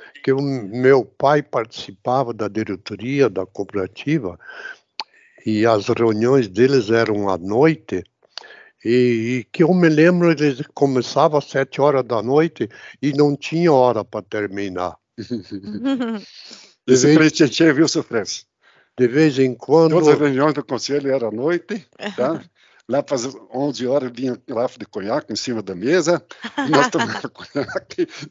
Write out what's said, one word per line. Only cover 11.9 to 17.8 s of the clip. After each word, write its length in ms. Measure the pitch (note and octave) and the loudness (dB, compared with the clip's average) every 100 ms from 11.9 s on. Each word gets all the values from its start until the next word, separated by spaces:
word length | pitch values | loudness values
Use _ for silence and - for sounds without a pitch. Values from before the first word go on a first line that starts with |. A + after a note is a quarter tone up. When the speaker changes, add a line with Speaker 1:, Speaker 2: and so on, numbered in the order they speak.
| C#3 | 2
Speaker 1:
da 180 | A#2+ A2+ | -2 -4
noite 460 | A2+ D3 E3 - G#2+ - - - | 0 2 0 -2 -8 -10 -20 -6
e 100 | D3 | -2
não 240 | C#3 D3 C3 | 2 2 0
tinha 340 | - E3 E3+ | -4 0 4
hora 300 | C3+ B2 G#2+ | 4 4 2
pra 180 | G2 G#2+ | -4 -10
terminar. 720 | - G#2+ G2+ G2 G2+ F2+ F2+ - | -6 -6 -4 -6 -6 -6 -6 -8
Speaker 2:
<laughs> 40 | _ - | _ -16
Speaker 3:
<laughs> 1080 | G#2 A#2 - G2 G2+ G#3 C4 C4 A#3 G#3+ - - - - - _ - | -10 -10 -10 -14 -10 -8 -4 -4 -6 -8 -12 -20 -20 -20 -20 _ 2
Speaker 1:
De 60 | |
Speaker 2:
Esse 120 | B2+ C#3 | 4 6
Speaker 1:
vez 100 | D#3 | 6
Speaker 2:
presidente 540 | D#3 - C#3+ - E3 | 4 2 0 4 2
viu, 160 | C#3 | 4